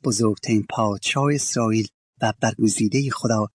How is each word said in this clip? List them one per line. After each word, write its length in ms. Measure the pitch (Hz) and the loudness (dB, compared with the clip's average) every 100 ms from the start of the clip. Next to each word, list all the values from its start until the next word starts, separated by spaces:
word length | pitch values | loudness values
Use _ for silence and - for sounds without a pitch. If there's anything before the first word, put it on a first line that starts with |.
بزرگترین 600 | 143 107 113 104 - 110 101 | -2 2 0 0 2 0 0
پادشاه 680 | - 110 101 - - 139 | -2 -2 -2 -4 0 0
اسرائیل 540 | 147 - - 113 110 104 _ _ _ | 0 -2 -2 0 0 -2 _ _ _
و 100 | 113 - | -2 0
برگزیدهٔ 720 | 113 107 110 98 107 131 139 | -2 2 0 2 0 0 -2
خدا 360 | - 123 110 104 | -2 0 0 -2